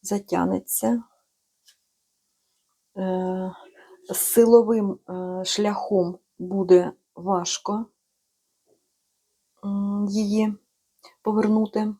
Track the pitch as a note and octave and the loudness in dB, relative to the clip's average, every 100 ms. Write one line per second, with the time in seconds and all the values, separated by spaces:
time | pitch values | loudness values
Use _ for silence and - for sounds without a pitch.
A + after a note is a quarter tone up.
0 | - G3+ G3+ F3 F3 F#3+ F#3+ - A3 A#3+ | -6 -8 -4 -2 -2 -4 -6 -4 -2 -4
1 | - _ _ _ _ _ _ _ _ _ | -6 _ _ _ _ _ _ _ _ _
2 | _ _ _ _ _ _ _ _ _ - | _ _ _ _ _ _ _ _ _ -8
3 | F#3 F#3 F#3 F#3 F#3 - - _ - - | -4 -2 -4 -4 -6 -10 -20 _ -20 -20
4 | - - - - A#3 A#3 G#3+ A3+ G3+ F#3 | -10 -6 0 4 8 6 6 0 0 -4
5 | - F#3 F3+ F#3 F#3 - G#3 G#3 - G3+ | -10 -10 -8 -8 -6 -2 -2 -2 0 0
6 | F3 F3+ _ _ F3+ G3 F#3 F3+ F3+ - | 0 -4 _ _ -6 -4 6 6 6 -8
7 | _ - F3+ F#3+ F3 - - G#3 A3+ _ | _ -12 -2 -2 -2 -8 -6 -6 -8 _
8 | _ _ _ _ _ _ _ _ _ _ | _ _ _ _ _ _ _ _ _ _
9 | _ _ _ _ _ _ G3+ G3+ G3+ G3+ | _ _ _ _ _ _ -6 -4 -2 -2
10 | G#3 G3+ G#3 G#3+ G#3+ G#3 _ _ _ _ | -2 -2 0 0 0 -4 _ _ _ _
11 | - _ - G#3+ G#3 G#3+ G#3+ G#3+ G#3+ G#3 | -20 _ -2 0 2 2 2 -2 -4 -6